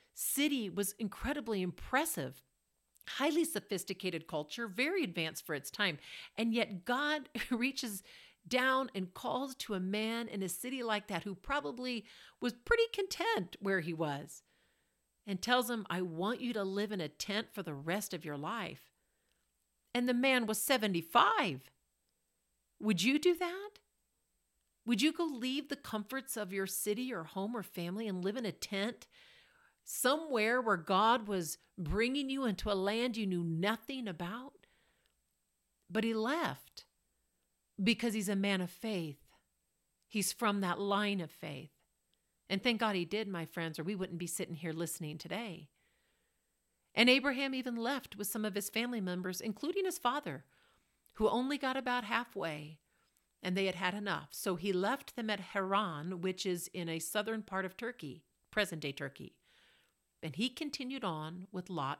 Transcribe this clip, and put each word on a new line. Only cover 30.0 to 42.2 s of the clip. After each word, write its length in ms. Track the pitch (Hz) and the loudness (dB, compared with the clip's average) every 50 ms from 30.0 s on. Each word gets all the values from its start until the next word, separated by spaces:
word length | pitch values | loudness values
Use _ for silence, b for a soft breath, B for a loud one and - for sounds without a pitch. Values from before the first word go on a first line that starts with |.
| - 247 285 311 330 311 262 220 214 226 247 254 | 4 4 4 4 2 0 2 4 4 4 4 4
where 160 | 240 226 196 | 4 4 4
God 500 | 175 156 - 190 190 214 226 240 247 214 | 2 4 4 6 6 8 8 6 6 4
was 300 | 208 202 185 165 147 - - b b b | 0 0 0 0 -2 -4 -8 b b b
bringing 520 | - 170 147 170 208 233 247 269 285 277 262 | -4 -2 0 2 4 4 4 4 2 0 0
you 160 | 269 277 269 | 0 0 2
into 260 | 226 190 - - 214 | 2 0 0 0 0
a 40 | 202 | 2
land 420 | 190 190 202 214 233 240 254 208 | 2 2 2 2 2 0 0 0
you 80 | 226 214 | 0 0
knew 180 | 190 180 175 170 | 2 2 2 2
nothing 640 | 165 165 160 185 208 226 226 - - 269 262 240 | 2 2 2 4 2 2 0 -2 -6 -6 -6 -4
about? 600 | 202 170 156 170 175 208 247 254 277 - - _ b b b b b b b b b b b _ _ _ _ _ _ _ _ _ _ _ _ _ - | -6 -4 -4 -6 -6 -6 -8 -10 -12 -16 -20 _ b b b b b b b b b b b _ _ _ _ _ _ _ _ _ _ _ _ _ -4
But 160 | 175 220 220 | -2 0 0
he 80 | 226 226 | 2 2
left 720 | 220 220 240 294 349 311 139 135 - - - - - - _ _ _ _ _ _ _ _ _ _ _ _ _ _ _ _ _ _ - | 0 0 0 0 0 0 -2 -2 -6 -10 -18 -18 -20 -20 _ _ _ _ _ _ _ _ _ _ _ _ _ _ _ _ _ _ 0
because 320 | 190 220 226 - 233 233 202 | 4 4 4 4 2 0 0
he's 160 | 220 190 196 | 0 0 0
a 60 | 202 | 2
man 260 | 196 196 202 196 185 | 2 2 2 2 2
of 80 | 180 175 | 0 -2
faith. 500 | - - - 220 214 180 165 151 139 - _ _ _ _ _ _ _ _ _ _ _ _ _ _ _ _ _ | -6 -6 -6 -4 -2 -2 -4 -4 -8 -10 _ _ _ _ _ _ _ _ _ _ _ _ _ _ _ _ _
He's 240 | _ - 208 190 - | _ -2 -2 0 0
from 300 | - - 240 208 202 202 | 0 2 2 2 4 4
that 180 | 190 175 175 - | 2 0 0 0
line 420 | 202 196 202 202 208 202 202 190 | 0 2 2 2 2 2 0 0
of 100 | 165 147 | -2 -4
faith. 400 | - - - 151 143 135 160 - _ _ _ _ _ _ _ _ _ _ | -8 -10 -10 -8 -8 -8 -10 -14 _ _ _ _ _ _ _ _ _ _